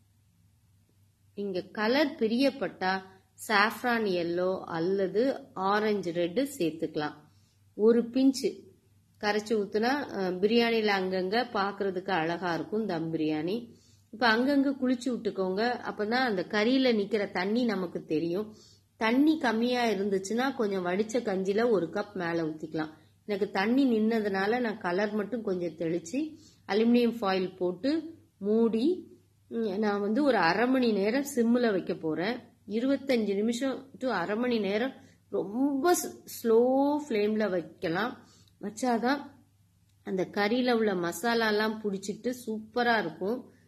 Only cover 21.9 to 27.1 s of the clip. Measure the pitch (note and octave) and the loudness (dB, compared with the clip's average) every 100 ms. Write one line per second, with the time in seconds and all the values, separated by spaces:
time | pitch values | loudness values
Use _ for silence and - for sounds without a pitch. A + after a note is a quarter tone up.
21.9 | G#3 G3+ F#3+ E3+ E3+ D#3 D#3 D#3+ D#3+ D#3 | -4 -6 -6 -4 -2 -2 -6 -8 -6 -6
22.9 | - _ _ - G3+ G3+ G3 G#3 C4 C4+ | -8 _ _ -6 -4 -2 0 2 4 4
23.9 | A3 A3 A#3 G#3 F#3+ G3 B3 A#3 F#3+ F3+ | 4 2 2 0 0 0 0 -2 -4 -2
24.9 | F3+ G#3 G#3+ G3 A#3+ G#3 F#3 E3+ E3 E3 | 0 0 -2 -4 -4 -4 -4 -4 -4 -4
25.9 | F3 - C4 D#4 - - _ - G3 A#3 | -4 -4 -6 -6 -10 -20 _ -2 2 4
26.9 | A#3+ A#3 | 4 4